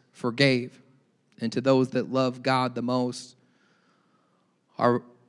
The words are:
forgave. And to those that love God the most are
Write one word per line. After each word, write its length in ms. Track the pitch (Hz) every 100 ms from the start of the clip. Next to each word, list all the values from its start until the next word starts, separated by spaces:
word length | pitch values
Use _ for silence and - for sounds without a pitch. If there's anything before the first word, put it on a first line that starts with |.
| _
forgave. 680 | - 123 117 139 123 123 - _ _ _ _ _ -
And 100 | 113
to 80 | 123
those 280 | 131 131 127
that 220 | 127 -
love 300 | 131 127 123
God 340 | 127 131 127 120
the 60 |
most 520 | 120 127 123 120 - - _ _ _ _ _ _ _ _ _ _ _ _ _ -
are 240 | 120 120 - -